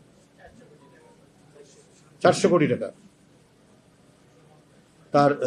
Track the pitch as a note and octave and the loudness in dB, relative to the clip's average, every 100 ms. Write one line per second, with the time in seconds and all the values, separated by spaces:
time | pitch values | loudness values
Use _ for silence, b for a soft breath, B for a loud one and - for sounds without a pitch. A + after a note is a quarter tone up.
0 | _ _ _ _ - - - D3 - - | _ _ _ _ -20 -20 -20 -20 -20 -20
1 | - _ _ _ _ - - - _ _ | -20 _ _ _ _ -20 -20 -20 _ _
2 | _ - E3 D#3 G3 F3 C#3 A2 G2+ - | _ -2 0 0 0 0 0 -4 -8 -16
3 | - _ _ _ _ _ _ _ _ _ | -20 _ _ _ _ _ _ _ _ _
4 | _ _ _ _ _ _ _ _ _ _ | _ _ _ _ _ _ _ _ _ _
5 | _ C#3+ C#3+ C#3+ | _ 0 2 0